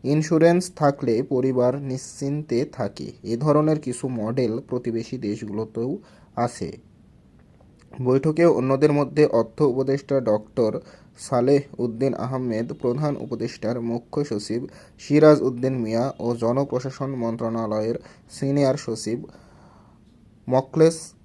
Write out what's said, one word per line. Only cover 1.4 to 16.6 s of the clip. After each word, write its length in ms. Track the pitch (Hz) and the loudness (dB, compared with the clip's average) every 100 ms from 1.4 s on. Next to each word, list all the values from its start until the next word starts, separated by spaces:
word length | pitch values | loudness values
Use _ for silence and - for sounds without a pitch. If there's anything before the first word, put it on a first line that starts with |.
| 131 123 123 135 139 | 0 2 2 0 -6
নিশ্চিন্তে 680 | 131 - - 139 151 151 117 147 - | -8 -10 -8 -6 -6 -2 -2 -2 -4
থাকে। 300 | 104 - - - - | -8 -6 -14 -12 -6
এ 20 | 117 | -2
ধরনের 420 | 151 147 156 151 | 2 4 4 0
কিছু 240 | 131 120 135 | -2 -6 -4
মডেল 440 | 120 107 120 120 113 - | -4 -2 0 0 -2 -4
প্রতিবেশী 480 | 123 120 113 117 127 | -4 -2 -4 -6 -6
দেশগুলোতেও 720 | 104 110 107 104 110 117 120 196 - - - - | -4 -6 -6 -6 -6 -4 -4 -6 -10 -20 -14 -4
আছে। 320 | 120 - 78 - - - - - - - _ - - - - | -4 -4 -10 -12 -20 -20 -20 -20 -20 -20 _ -20 -20 -20 -20
বৈঠকে 520 | - 127 135 151 156 170 131 | -4 2 2 2 4 4 4
অন্যদের 340 | 131 135 147 | 2 4 4
মধ্যে 320 | 147 135 143 147 - | 4 0 2 4 4
অর্থ 200 | - - | 0 0
উপদেষ্টা 540 | 151 123 127 139 - 139 | 0 2 0 -2 0 -2
ডক্টর 520 | 117 107 - - 110 - - - - - | 2 0 -2 -2 0 -2 -12 -20 -20 -20
সালেহ 440 | - 127 127 143 139 - | -2 0 4 2 2 -6
উদ্দিন 340 | 120 113 135 - | -6 0 -2 -2
আহমেদ, 420 | 117 131 127 110 117 | -4 -4 -4 -4 -4
প্রধান 400 | - 123 123 151 139 | -4 -2 -2 -2 -4
উপদেষ্টার 520 | - 117 117 - 107 123 | -6 -6 -8 -6 -6 -4
মুখ্য 360 | 117 117 - - | -4 -6 -6 -6
সচিব 360 | 143 104 - 113 135 - - - | -4 -4 -4 -6 -6 -16 -20 -20
সিরাজ 360 | - 147 156 147 127 | 2 6 8 8 4
উদ্দিন 260 | 120 131 131 | 0 -2 -2
মিয়া 200 | 110 113 131 - | -2 0 -2 -2
ও 80 | 117 120 | -4 0
জনপ্রশাসন 680 | 117 127 | 0 0